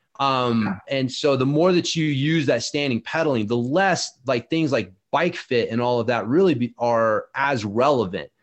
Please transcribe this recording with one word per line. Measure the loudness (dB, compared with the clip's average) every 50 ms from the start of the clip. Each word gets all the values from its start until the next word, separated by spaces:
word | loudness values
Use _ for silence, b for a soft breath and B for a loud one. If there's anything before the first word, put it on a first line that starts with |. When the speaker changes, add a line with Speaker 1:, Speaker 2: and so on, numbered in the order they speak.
| _ _ _ -4
Speaker 1:
Um, | -2 0 0 0 0 0 0 0 0
Speaker 2:
Yeah. | -2 -4 -6 -8 -6 -4
Speaker 1:
and | -2 -2 -4
so | -4 -2 0 0 2
the | 2 0
more | 0 2 2 2 4 2
that | 2 0 0 -2
you | -2 0
use | 0 0 0 0 0 0 0 0
that | 0 0 -2 -2
standing | -4 -4 -2 -2 0 -2 -2
pedaling, | -4 -4 -4 -2 0 0 0 0 0
the | 0 0
less, | -2 0 0 0 2 2 2 2 0 -2 -8 -12 _ _
like, | -2 -2 -2 -2 -2
things | -2 0 0 0
like | 0 -2 -2 -6 -12 _ _ _
bike | -2 0 0 -2 -2
fit | -6 -6 -2 0 0 0 0
and | -2 -2
all | 0 0 0 0
of | 0
that | 0 -2 -2 0
really | 0 2 4 4 4 2
be, | 0 -2 -4 -4 -4
are | -2 0 2 2 2 2 2 0 -2 -6 -4
as | -2 -2 0 0 -2 -4
relevant. | -2 0 2 2 4 4 2 0 -2 -4 -8 -10 -12 _ _